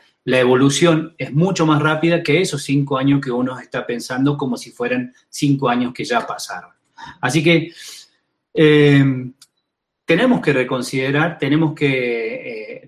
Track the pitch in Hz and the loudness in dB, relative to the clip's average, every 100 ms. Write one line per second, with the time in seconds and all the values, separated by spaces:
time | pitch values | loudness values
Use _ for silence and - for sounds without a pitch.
0 | _ _ - 127 123 127 139 139 175 160 | _ _ -2 2 4 4 2 4 4 2
1 | 165 _ 131 139 185 175 156 147 151 156 | -2 _ -4 0 0 0 2 2 0 0
2 | 165 170 170 151 190 143 - 143 139 131 | 0 0 0 0 0 -4 -2 -2 0 0
3 | 135 139 131 120 127 127 - 127 - 120 | 2 2 0 -4 -4 -6 -10 -10 -6 -8
4 | - 127 139 143 135 117 - - 120 127 | -6 -2 0 0 -4 -6 -10 -8 -4 -4
5 | 123 _ _ - 147 139 127 123 120 - | -6 _ _ -4 0 0 0 0 -4 -6
6 | 104 117 - - - 90 - _ _ - | -4 -4 -4 -12 -12 -14 -16 _ _ -20
7 | - - 131 151 160 165 - - - - | -20 -6 -2 0 2 2 0 -14 -20 -20
8 | - _ _ _ _ - 156 151 147 143 | -20 _ _ _ _ 2 6 6 6 6
9 | 135 131 127 - _ _ _ _ _ _ | 4 0 -8 -16 _ _ _ _ _ _
10 | - 170 247 233 - 135 127 131 120 135 | 0 2 4 2 2 0 0 -4 -4 -4
11 | 131 143 170 165 139 151 156 156 143 131 | -2 0 0 -2 0 2 0 0 -2 0
12 | 123 117 113 127 127 110 107 - | -2 -4 -6 -8 -12 -14 -14 -18